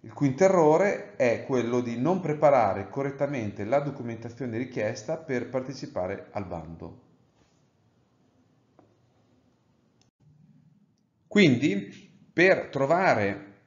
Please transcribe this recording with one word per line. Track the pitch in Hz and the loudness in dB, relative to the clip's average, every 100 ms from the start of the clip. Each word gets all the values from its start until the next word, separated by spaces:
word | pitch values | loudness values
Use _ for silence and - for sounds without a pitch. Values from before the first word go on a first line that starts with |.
Il | 110 | -18
quinto | - 143 127 | -2 -2 4
errore | 190 185 151 156 208 - - - | 4 6 6 6 2 0 -8 0
è | 123 107 | 0 0
quello | - 127 117 123 | -2 -2 0 -2
di | 120 117 | -2 -2
non | 139 185 | -2 -2
preparare | 151 151 151 135 104 95 98 | -2 2 4 4 2 0 -6
correttamente | 139 139 139 143 143 104 98 | -6 -6 -4 -6 -4 -6 -8
la | 104 139 | -2 -2
documentazione | 147 - 117 110 120 - 127 110 | -2 -8 -10 -10 -12 -10 -8 -6
richiesta | 131 - 107 120 - 160 | -6 -6 -6 -6 -8 -10
per | - 123 120 | -6 -6 -4
partecipare | 131 127 139 135 101 92 98 - | -8 -8 -12 -10 -8 -6 -8 -10
al | 104 92 | -12 -10
bando. | 87 80 82 87 110 _ _ _ _ _ _ _ _ _ _ _ _ _ _ _ _ _ _ _ _ _ _ _ _ _ _ _ _ _ _ _ _ _ _ _ _ _ _ _ _ _ _ _ | -12 -12 -16 -18 -20 _ _ _ _ _ _ _ _ _ _ _ _ _ _ _ _ _ _ _ _ _ _ _ _ _ _ _ _ _ _ _ _ _ _ _ _ _ _ _ _ _ _ _
Quindi, | 208 175 117 147 196 - - - _ _ | 6 6 6 2 -2 -6 -18 -20 _ _
per | - 185 160 - | 2 4 4 0
trovare | 139 139 170 185 113 101 - - - | -4 0 2 4 2 0 -2 -12 -20